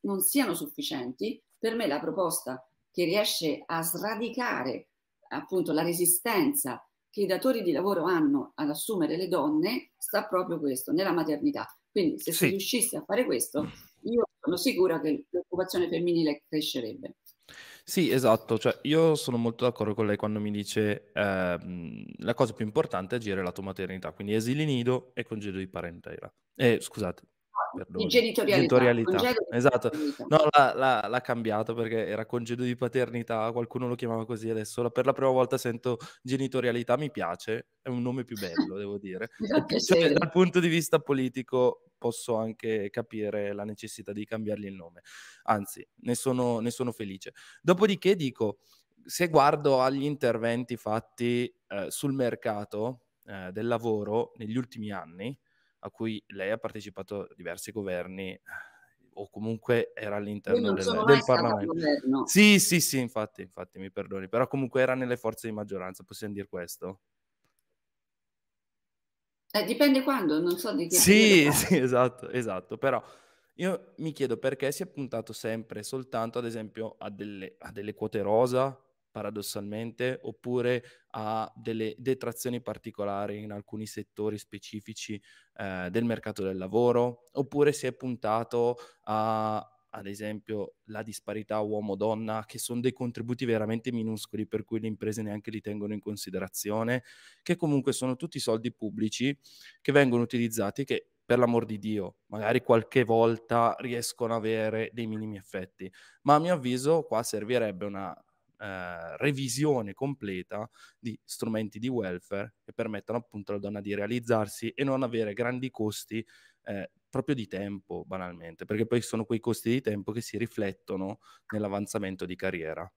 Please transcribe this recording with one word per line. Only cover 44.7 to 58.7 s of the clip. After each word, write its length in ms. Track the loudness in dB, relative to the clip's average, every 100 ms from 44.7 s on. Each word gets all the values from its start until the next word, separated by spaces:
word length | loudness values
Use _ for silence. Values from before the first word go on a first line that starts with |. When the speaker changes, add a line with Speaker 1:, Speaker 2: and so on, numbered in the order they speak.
Speaker 2:
nome, 280 | -12 -16 -20 -20 -20 -20 -8
anzi, 440 | 0 0 0 -12 -18 _
ne 140 | -2
sono, 440 | 0 0 2 2 2
ne 120 | -2
sono 200 | -2 -4
felice. 420 | -4 -8 -10 -14 -18 -20 -4
Dopodiché 540 | 2 6 4 4 2
dico, 440 | 2 0 0 -2 -2 _ _ _ _
se 240 | -12 -2 6
guardo 540 | 8 6 4 4 6
agli 220 | 4 2
interventi 760 | -2 0 0 2 0 0 -2 -6
fatti, 760 | -2 -2 -4 -2 0 0 -2 _ _
eh, 240 | -6 -6
sul 220 | -4 -2
mercato, 920 | 0 0 0 -4 -4 -6 -4 -4 -6 _ _
eh, 260 | -14 -12 -8
del 160 | -4 -2
lavoro 640 | 0 0 -2 0 -2 -2 -8
negli 180 | -4 -4
ultimi 340 | -4 -10 -8
anni, 460 | -8 -10 -10 -10 -10 _ _ _ _
a 60 | -16
cui 340 | _ -6 -6 _
lei 240 | -6 -2
ha 60 | -2
partecipato 640 | -4 -10 -14 -14 -8 -8
a 60 | -8
diversi 360 | -10 -10 -8 -8
governi, 680 | -8 -4 -4 -6 -8 -10 -10 -16 -16 -16